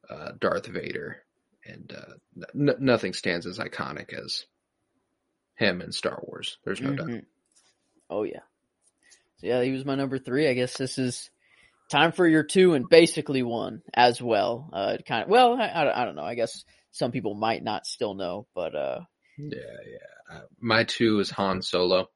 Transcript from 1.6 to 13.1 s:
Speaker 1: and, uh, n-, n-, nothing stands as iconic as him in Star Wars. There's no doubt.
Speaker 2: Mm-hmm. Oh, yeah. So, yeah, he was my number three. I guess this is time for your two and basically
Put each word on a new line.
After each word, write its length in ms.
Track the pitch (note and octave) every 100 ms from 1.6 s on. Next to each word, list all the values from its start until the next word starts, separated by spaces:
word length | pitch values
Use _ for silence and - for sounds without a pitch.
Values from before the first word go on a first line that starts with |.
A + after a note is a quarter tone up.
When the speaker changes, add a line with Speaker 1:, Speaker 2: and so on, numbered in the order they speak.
Speaker 1:
and, 260 | - - -
uh, 200 | - - - _ - -
n-, 140 | C3 C#3+
n-, 60 | -
nothing 340 | C3+ A2+ G2
stands 320 | - G2+ F2
as 140 | G#2 F#2
iconic 540 | D#2 - C2+ D2 -
as 320 | - - - - _ _ _ _ _ _ _ _ _ _
him 260 | - G#2 F2+
in 100 | -
Star 280 | - - -
Wars. 340 | - - - -
There's 180 | - G2
no 140 | C3+
doubt. 120 | C#3+ -
Speaker 2:
Mm-hmm. 120 | A2+ - _ _ _ _ _ _ _ _
Oh, 140 | F#2+
yeah. 180 | G#2 - _ _ _ _ _ _ _ _ _ _
So, 100 | F2
yeah, 140 | B2
he 100 | B2+
was 140 | C3
my 100 | C3+
number 220 | C3+ C#3 C3
three. 300 | B2+ B2+ D3+
I 60 |
guess 240 | B2+ B2 -
this 200 | C3 -
is 320 | B2+ - - _ _ _ _ _ _
time 220 | C#3+ E3
for 160 | E3 E3+
your 160 | D#3
two 300 | D3+ F#3+ F#3
and 140 | C#3+ A#2+
basically 540 | E3 E3